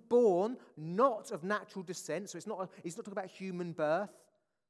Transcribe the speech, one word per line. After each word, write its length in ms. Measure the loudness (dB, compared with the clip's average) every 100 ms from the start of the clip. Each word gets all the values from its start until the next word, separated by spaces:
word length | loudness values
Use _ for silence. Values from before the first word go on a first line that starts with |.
| 2
born 480 | 6 8 6 2 -2 -14 -12
not 540 | -4 4 4 2 -6
of 140 | -6
natural 380 | -2 -4 -4 -10
descent, 480 | -10 -8 -6 -6 -6
so 80 | -10
it's 80 | -8
not 140 | -8
a, 80 | -8 -10
he's 140 | -10 -10
not 80 |
talking 140 | -8 -6
about 120 | -6
human 420 | -6 -6 -4 -4
birth, 380 | 0 2 2 0 -10 _ _ _ _